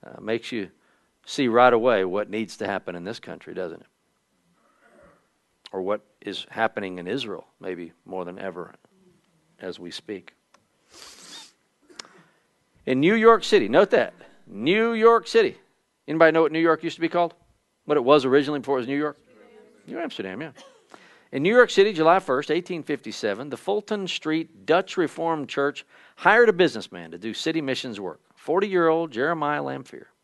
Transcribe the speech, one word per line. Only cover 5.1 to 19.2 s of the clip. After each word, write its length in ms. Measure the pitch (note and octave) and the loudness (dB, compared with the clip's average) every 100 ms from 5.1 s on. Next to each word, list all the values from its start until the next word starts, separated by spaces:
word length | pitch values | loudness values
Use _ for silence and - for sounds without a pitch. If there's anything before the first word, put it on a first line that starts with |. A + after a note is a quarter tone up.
| _ _ _ _ _ - | _ _ _ _ _ -12
Or 120 | G2 | -8
what 180 | F#2 G#2 _ _ | -4 -6 _ _
is 240 | - F#2 - | -12 -12 -12
happening 500 | - A2 - G2 F2+ | -4 -4 -2 -8 -10
in 80 | F2 | -8
Israel, 400 | B2+ A#2+ F2 - _ | -8 -8 -12 -16 _
maybe 320 | F2+ F2+ E2+ _ - | -12 -10 -12 _ -14
more 180 | F#2 | -12
than 140 | F2 F2+ | -10 -10
ever 360 | F#2+ F2 E2 - _ _ _ _ _ _ _ _ | -10 -10 -14 -18 _ _ _ _ _ _ _ _
as 180 | F#2+ E2+ | -14 -12
we 120 | F2 | -14
speak. 420 | - - G2+ F2+ _ _ _ _ _ _ - - - - - - _ _ _ _ - - _ _ _ _ _ _ _ - | -14 -12 -14 -14 _ _ _ _ _ _ -20 -20 -20 -20 -20 -20 _ _ _ _ -20 -20 _ _ _ _ _ _ _ -4
In 140 | C3 | 0
New 140 | D3+ | 2
York 300 | A3+ A3 A3+ | 4 6 4
City, 240 | - G#3 G#2 | 4 2 4
note 220 | C3 G3+ | 2 4
that, 240 | - A#2 - - _ - | 2 0 -6 -20 _ -18
New 480 | G2 B2 G3+ A3+ | -6 -2 0 0
York 340 | A3+ A3+ A#3 - | 4 4 4 2
City. 300 | A#3 G3 - _ _ _ _ - | 2 2 -2 _ _ _ _ -8
Anybody 260 | D#3 D#3+ | 4 4
know 80 | D#3+ | 6
what 120 | D#3+ | 2
New 60 | D#3+ | 2
York 240 | E3 D#3 | 2 2
used 120 | E3 | -2
to 80 | - | -6
be 60 | D#3+ | -4
called? 240 | F3 E3+ - _ _ _ _ | 0 -2 -4 _ _ _ _
What 140 | - D3 | -2 0
it 60 | |
was 200 | B2 D3 | 6 6
originally 360 | C3 C3+ C#3 D3 | 6 4 2 -4
before 180 | C3+ C3+ | -2 -2
it 20 | |
was 80 | A#2+ | -2
New 80 | C#3 | -4
York? 220 | D3+ C#3+ | -4 -8